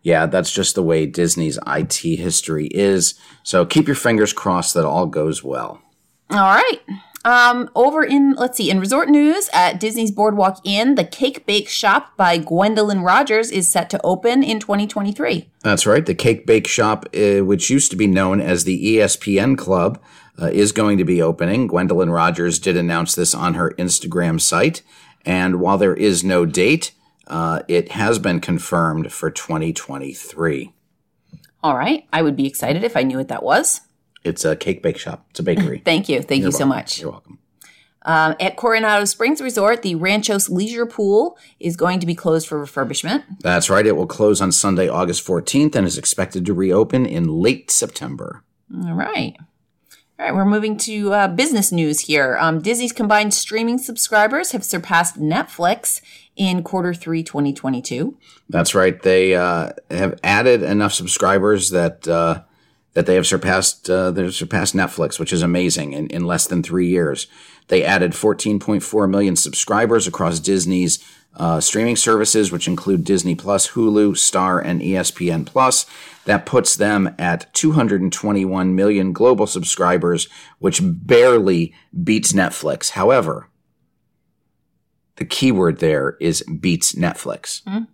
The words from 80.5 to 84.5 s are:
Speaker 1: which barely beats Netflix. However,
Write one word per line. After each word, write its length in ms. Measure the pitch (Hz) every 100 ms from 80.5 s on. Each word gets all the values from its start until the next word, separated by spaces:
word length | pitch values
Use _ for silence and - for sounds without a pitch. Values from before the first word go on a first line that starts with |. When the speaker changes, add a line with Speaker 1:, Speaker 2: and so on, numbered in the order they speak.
| _
Speaker 1:
which 220 | 98 -
barely 920 | 95 85 - - 262 120 95 87 82 - _ 90
beats 300 | 85 110 -
Netflix. 580 | 95 90 - 76 67 -
However, 580 | - 98 131 82 57 - _ _ _ _ _ _ _ _ _ _